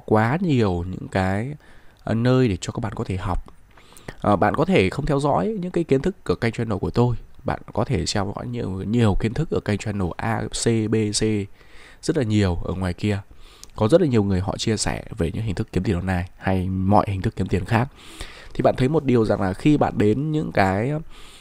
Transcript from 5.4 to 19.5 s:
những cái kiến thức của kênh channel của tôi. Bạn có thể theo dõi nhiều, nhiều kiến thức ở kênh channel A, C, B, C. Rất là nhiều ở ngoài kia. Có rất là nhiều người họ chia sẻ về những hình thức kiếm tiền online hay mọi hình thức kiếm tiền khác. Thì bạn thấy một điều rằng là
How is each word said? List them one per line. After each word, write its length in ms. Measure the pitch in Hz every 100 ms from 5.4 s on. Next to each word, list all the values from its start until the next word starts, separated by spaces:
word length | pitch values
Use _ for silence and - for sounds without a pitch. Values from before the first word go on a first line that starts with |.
| 196 220
những 120 | 180
cái 120 | 180
kiến 180 | 165 135
thức 220 | 185 - -
của 100 | 87
kênh 180 | 117
channel 240 | 113 113 95
của 120 | 90
tôi. 260 | 117 123 113 - -
Bạn 160 | 131 - -
có 100 | -
thể 220 | 117 101 82
theo 200 | 107 98 -
dõi 120 | 123
nhiều, 220 | 117 101
nhiều 460 | 95 95 120 110 92
kiến 140 | 110
thức 180 | 123 156
ở 80 | -
kênh 180 | - 101
channel 300 | 110 101 90 -
A, 240 | 110 113
C, 240 | 110 - 120 113 107
B, 60 | 110 107
C. 80 | 101 110 107 98 - - - - -
Rất 160 | - 160
là 60 |
nhiều 320 | 110 104 98 85
ở 180 | -
ngoài 200 | 87 92
kia. 260 | 90 104 101 - - - - - -
Có 120 | 107
rất 140 | 170
là 60 | 165
nhiều 160 | 117
người 160 | 101 92
họ 180 | 98 -
chia 200 | - 107
sẻ 260 | - 57 - 113
về 140 | 80
những 120 | 92
hình 120 | 110 87
thức 120 | -
kiếm 120 | -
tiền 120 | 101 87
online 320 | 90 92 90 -
hay 320 | - 95 92
mọi 360 | 95 95 104 -
hình 120 | 95
thức 140 | 110 -
kiếm 120 | 92
tiền 180 | 92 90
khác. 220 | 113 131 - - - - - -
Thì 80 | -
bạn 140 | 127 110
thấy 120 | 127
một 140 | 160
điều 220 | 135 120 110
rằng 160 | 101
là 120 | 95